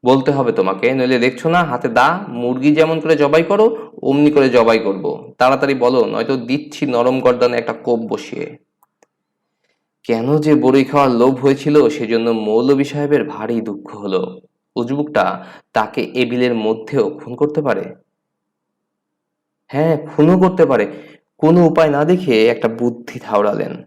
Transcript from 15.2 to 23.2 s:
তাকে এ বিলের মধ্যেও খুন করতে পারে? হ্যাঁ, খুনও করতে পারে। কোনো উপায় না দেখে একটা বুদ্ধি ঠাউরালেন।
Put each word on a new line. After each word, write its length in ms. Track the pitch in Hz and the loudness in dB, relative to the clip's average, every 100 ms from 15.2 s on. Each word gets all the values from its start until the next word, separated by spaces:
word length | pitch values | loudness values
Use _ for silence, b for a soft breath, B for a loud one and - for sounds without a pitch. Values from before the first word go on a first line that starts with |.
| 92 92 B B _ | -2 -4 B B _
তাকে 280 | 113 107 - | -4 -2 -4
এ 240 | - 127 120 | -6 -4 -2
বিলের 280 | 123 123 | 0 -2
মধ্যেও 560 | 117 107 110 - 135 - | 0 -2 -4 -4 -2 -2
খুন 260 | 151 - 123 | -4 -16 -4
করতে 260 | 151 160 | -4 -2
পারে? 340 | 147 98 95 - _ _ _ _ _ _ _ _ _ _ _ _ _ _ _ _ _ | -4 -4 -6 -16 _ _ _ _ _ _ _ _ _ _ _ _ _ _ _ _ _
হ্যাঁ, 300 | 139 156 151 | -4 0 -2
খুনও 420 | - - 151 185 | -4 0 2 4
করতে 260 | 180 180 151 | 2 2 2
পারে। 260 | 123 101 B B B _ _ | 2 -2 B B B _ _
কোনো 280 | 151 175 170 | 2 4 4
উপায় 240 | 151 160 | 4 2
না 160 | 143 151 | 2 2
দেখে 420 | 180 180 113 113 | 0 2 2 4
একটা 200 | 117 113 | 2 -4
বুদ্ধি 520 | 113 120 117 - | -2 -4 -4 -14
ঠাউরালেন। 640 | - | -16